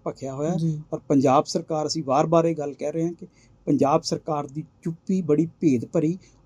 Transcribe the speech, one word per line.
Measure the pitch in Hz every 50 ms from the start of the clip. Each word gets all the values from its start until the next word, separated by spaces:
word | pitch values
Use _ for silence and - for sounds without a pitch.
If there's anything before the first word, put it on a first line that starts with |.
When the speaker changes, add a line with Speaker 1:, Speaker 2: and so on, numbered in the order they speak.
| -
Speaker 1:
ਭਖਿਆ | 160 143 - 131 127 131
ਹੋਇਆ | 139 147 160
ਹੈ। | 170
Speaker 2:
ਜੀ। | 165 165 165 156 151 151 - -
Speaker 1:
ਔਰ | 151 -
ਪੰਜਾਬ | - 147 139 131 135 131 147 151
ਸਰਕਾਰ, | - - 175 165 - 165 156 151
ਅਸੀਂ | 147 - 160 143
ਵਾਰ-ਵਾਰ | 135 131 147 160 160 170 165 165
ਇਹ | 165 165
ਗੱਲ | 151 143 143 135
ਕਹਿ | - 147 147
ਰਹੇ | 156 165 165
ਹਾਂ | 175 170
ਕਿ | - - - _ _ _ _ _ _ _
ਪੰਜਾਬ | - 147 127 151 135 151 165
ਸਰਕਾਰ | - - 170 - - - 156 147 143
ਦੀ | - 135 156 151 - _ _
ਚੁੱਪੀ | - 180 165 - _ - 190 190
ਬੜੀ | 175 147 147 151 165
ਭੇਦ | 165 - _ 185 156 131 117 -
ਭਰੀ | - - 170 156 156 180 190 - _ _ _ _